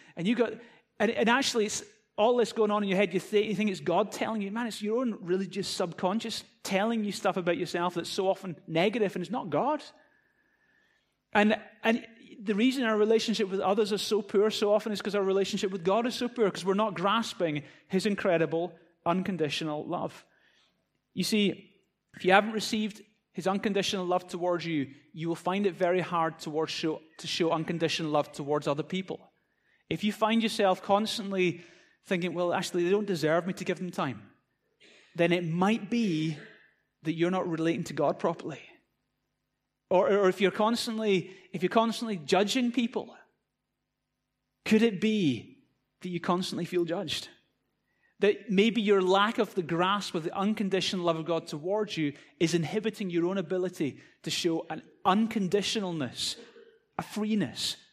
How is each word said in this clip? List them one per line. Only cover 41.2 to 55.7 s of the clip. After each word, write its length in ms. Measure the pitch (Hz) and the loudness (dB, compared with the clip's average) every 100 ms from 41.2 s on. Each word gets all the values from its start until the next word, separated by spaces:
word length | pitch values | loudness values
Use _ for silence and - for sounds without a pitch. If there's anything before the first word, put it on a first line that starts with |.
| - - - | -2 -14 -12
if 100 | 175 | -4
you're 80 | 175 | 2
constantly 480 | 226 226 220 226 190 | 2 2 0 -6 -6
judging 520 | 143 185 202 262 240 | 2 2 2 0 0
people, 460 | 247 233 208 - - _ _ _ _ _ _ _ _ _ _ _ _ _ _ - | 0 -2 -2 -8 -14 _ _ _ _ _ _ _ _ _ _ _ _ _ _ 2
could 160 | 220 | 4
it 180 | 233 185 | 4 2
be 640 | 220 214 156 110 - - _ _ _ _ | 0 2 2 0 -6 -20 _ _ _ _
that 80 | 180 | -8
you 100 | 170 | -6
constantly 460 | 180 180 185 165 170 | -2 -2 -2 -6 -2
feel 180 | 175 | -2
judged? 440 | 170 170 160 - - - _ _ _ _ _ _ _ - | -2 -4 -6 -8 -10 -20 _ _ _ _ _ _ _ 0
That 300 | 196 202 - | 2 2 2
maybe 320 | 190 226 220 | 4 4 4
your 180 | 208 196 | 4 4
lack 380 | 185 190 208 226 | 6 4 4 2
of 160 | 202 | -2
the 80 | 196 | -2
grasp 520 | 156 170 185 202 - | -2 0 0 0 -2
of 100 | 175 | -6
the 120 | 156 - | -4 -2
unconditional 720 | 196 220 196 185 - 190 170 | -2 0 -2 -2 -2 -2 0
love 100 | 160 | 0
of 80 | |
God 220 | 156 165 165 | 0 -4 -4
towards 500 | 151 170 214 208 165 | -8 -4 -2 -2 -2
you 160 | 147 - - - | -4 -4 -12 -2
is 120 | 165 | 0
inhibiting 560 | 170 147 214 214 214 190 | 2 0 -2 -2 -4 -4
your 160 | 170 175 | 0 0
own 120 | 196 | -2
ability 600 | 156 185 180 - 143 123 - _ | -2 -2 -2 -2 -4 -6 -16 _
to 60 | 170 | -6
show 360 | - 170 165 - | -2 0 -2 -4
an 140 | 160 - _ 190 | -10 -12 _ 2
unconditionalness, 1300 | 196 226 220 185 202 190 | 2 2 0 0 0 0